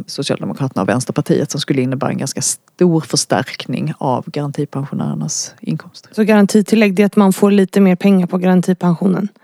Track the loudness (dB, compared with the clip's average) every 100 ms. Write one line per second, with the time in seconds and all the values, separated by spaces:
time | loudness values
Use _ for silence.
0 | -10 -8 -4 -4 -4 -4 -4 -2 0 0
1 | -2 -4 0 0 0 -6 -4 -2 -2 -2
2 | -4 -4 -6 -6 -6 -6 _ 0 2 2
3 | -2 -4 -2 -2 -2 -8 -8 -6 -6 -4
4 | -4 -4 -6 -8 -6 -6 -6 -6 -6 -6
5 | -4 -4 -6 -8 -10 -12 -8 -8 -8 -20
6 | -14 -2 2 4 4 4 4 2 2 2
7 | 2 4 2 4 4 4 2 4 4 4
8 | 4 4 2 0 2 2 2 0 0 0
9 | 0 0 -4 _